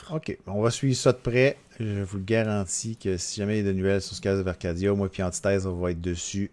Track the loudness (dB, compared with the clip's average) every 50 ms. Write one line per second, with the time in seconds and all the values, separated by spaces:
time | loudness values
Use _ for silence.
0 | -4 -6 -6 -6 -6 -6 -8 -8 -8 -6 -2 2 2 2 2 2 2 0 0 4
1 | 4 2 2 2 0 0 2 4 4 4 2 0 -6 _ -10 -6 -4 -4 -2 -2
2 | -4 -4 -6 -6 -2 0 2 2 2 2 0 0 -2 -2 -4 -4 -4 -6 -8 -4
3 | -2 -2 -2 -2 -2 -4 -4 -2 -2 0 0 2 2 2 2 2 2 2 2 2
4 | 0 -4 -8 -4 0 0 2 2 2 0 -2 -2 -2 -4 -2 0 2 2 2 2
5 | 0 0 -2 -2 -2 -2 -2 -2 0 0 2 2 0 -2 -2 -2 -2 -2 -2 -2
6 | -2 -4 -4 -4 -4 -6 -4 -4 -4 -4